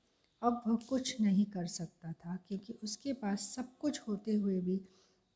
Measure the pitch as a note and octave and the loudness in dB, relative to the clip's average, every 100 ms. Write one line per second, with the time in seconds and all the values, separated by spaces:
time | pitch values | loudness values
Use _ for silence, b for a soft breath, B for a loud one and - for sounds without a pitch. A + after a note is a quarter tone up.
0 | _ _ _ _ A#3 A#3+ G#3+ A3+ - C4 | _ _ _ _ 0 2 2 0 2 -2
1 | C4 - G#3+ F#3+ G#3 F#3 F3 - E3 - | -2 2 4 6 4 0 -6 -6 -8 -10
2 | E3 E3 E3+ F3+ - F#3+ - A#3 G#3+ - | -12 -10 -8 -10 -8 -10 -10 -10 -10 -8
3 | C#4 C4 G3+ G#3 - - B3 - D4 - | -6 -2 -2 -2 -4 -6 -8 -4 -2 -2
4 | - G3+ A3+ G#3+ G3 F#3 F3+ F#3+ - b | -4 -4 0 2 4 2 2 0 -2 b
5 | b b b | b b b